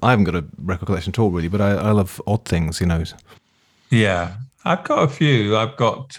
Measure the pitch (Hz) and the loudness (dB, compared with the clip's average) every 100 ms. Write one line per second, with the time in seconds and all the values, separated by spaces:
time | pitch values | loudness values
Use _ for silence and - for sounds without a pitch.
0 | 117 123 90 85 76 - 85 87 - 92 | 2 2 2 0 -6 -8 -6 -4 -2 -4
1 | 87 90 107 87 85 101 101 101 107 107 | -2 0 0 0 -2 0 2 2 2 2
2 | 92 - - 107 - 85 80 - 90 82 | 2 -4 -2 -2 0 -2 0 -2 0 0
3 | 78 - - - _ _ _ _ - 117 | -2 -10 -20 -20 _ _ _ _ -2 2
4 | 107 90 87 98 131 _ - 165 - - | 2 2 -2 -8 -16 _ -2 -2 0 0
5 | 160 - 151 127 104 110 110 - 117 - | 0 2 2 2 2 0 0 0 -2 -2
6 | 131 | -8